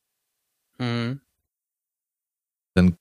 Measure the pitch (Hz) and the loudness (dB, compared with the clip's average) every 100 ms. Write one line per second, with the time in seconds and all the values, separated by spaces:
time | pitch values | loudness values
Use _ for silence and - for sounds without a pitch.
0 | _ _ _ _ _ _ _ - 123 120 | _ _ _ _ _ _ _ -8 -6 -4
1 | 117 139 - _ _ _ _ _ _ _ | -6 -8 -14 _ _ _ _ _ _ _
2 | _ _ _ _ _ _ _ 90 90 82 | _ _ _ _ _ _ _ 2 2 2